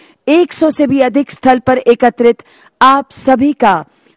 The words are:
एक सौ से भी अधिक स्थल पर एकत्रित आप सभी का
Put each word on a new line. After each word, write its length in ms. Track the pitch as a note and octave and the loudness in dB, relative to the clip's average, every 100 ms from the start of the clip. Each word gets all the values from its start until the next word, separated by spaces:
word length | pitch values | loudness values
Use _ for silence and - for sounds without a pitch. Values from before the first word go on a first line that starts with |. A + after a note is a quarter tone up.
| _ _ - | _ _ 0
एक 260 | D#4+ F4 | 0 0
सौ 160 | - D#4 | -2 -2
से 180 | - C#4+ | 0 -2
भी 120 | C#4 | 0
अधिक 320 | B3+ C4+ C#4+ | 0 -2 -6
स्थल 280 | - C4 B3+ | -2 0 0
पर 180 | - B3+ | 0 -2
एकत्रित 680 | A#3+ A#3+ B3 - A#3+ A#3 _ _ _ - | 0 0 0 0 0 -2 _ _ _ 0
आप 300 | C4 C4+ C4+ | 2 2 -4
सभी 420 | - - B3+ C#4 | -6 -2 0 0
का 320 | C#4+ A3+ F3 D3+ _ _ | 0 0 0 -6 _ _